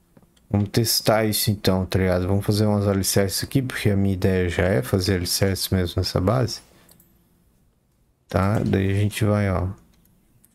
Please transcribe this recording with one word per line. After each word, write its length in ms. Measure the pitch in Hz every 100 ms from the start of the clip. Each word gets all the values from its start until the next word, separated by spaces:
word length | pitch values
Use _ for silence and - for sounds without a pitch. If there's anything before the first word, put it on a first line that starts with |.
| _ _ - _ -
Vamos 200 | 101 101
testar 560 | - 113 - - 110 110
isso 260 | 104 -
então, 340 | 101 - 92 90
tá 140 | 98
ligado? 280 | 92 90 90
Vamos 160 | 98
fazer 220 | 98 104 107
umas 220 | 104 101
alicerces 560 | 98 95 - 98 -
aqui, 180 | - 139
porque 300 | 127 - 107
a 40 | 98
minha 180 | 98
ideia 360 | 92 98 95 90
já 140 | 85
é 180 | 90 117
fazer 340 | 123 98 92 95
alicerce 560 | 90 - 101 95 -
mesmo 240 | 95 87 -
nessa 220 | 90 101
base. 420 | 95 123 123 - - _ - - _ _ _ _ _ _ _ _ _ _ _ _ _
Tá? 300 | - 98 107
Daí 320 | - 98 95
a 60 | 98
gente 280 | 104 -
vai, 280 | 104 104 101
ó. 160 | 90 92 95 - _ _ _ _ _ _